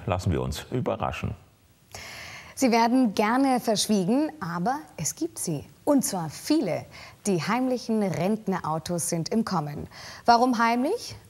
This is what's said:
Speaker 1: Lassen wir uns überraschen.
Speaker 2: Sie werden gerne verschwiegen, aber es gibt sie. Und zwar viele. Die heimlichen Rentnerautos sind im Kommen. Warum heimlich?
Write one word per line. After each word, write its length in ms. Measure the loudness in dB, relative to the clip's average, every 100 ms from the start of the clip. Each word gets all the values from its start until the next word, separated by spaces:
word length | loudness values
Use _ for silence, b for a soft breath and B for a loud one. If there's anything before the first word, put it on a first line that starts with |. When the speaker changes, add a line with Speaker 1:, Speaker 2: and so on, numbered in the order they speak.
| -4
Speaker 1:
Lassen 260 | -2 0
wir 100 | 0
uns 240 | -2 -6 -6
überraschen. 640 | -4 -2 -2 -4 -4 -6 -8 -14 _ _ _ _ B B B B B B B
Speaker 2:
Sie 160 | 4
werden 420 | 6 6 4 4
gerne 460 | 2 2 4 4 2
verschwiegen, 720 | 2 0 2 2 2 2 0 -4
aber 380 | -8 -2 -2 -2 -6 -8
es 180 | -6
gibt 240 | -4 -6 -6
sie. 280 | -4 -4 -6 -4
Und 200 | 2 2
zwar 260 | 2 -2 -6
viele. 560 | -6 0 0 0 -2 -6 B B B 0
Die 140 | 0
heimlichen 600 | 2 0 0 -2 0 0
Rentnerautos 1080 | 0 0 0 0 -2 -2 -2 -4 -2 -4 -2
sind 200 | -2 -2
im 160 | -2 0
Kommen. 420 | -2 -4 -8 -12 B B B 4
Warum 320 | 6 4 2
heimlich? 580 | 2 2 0 -2 -6 -14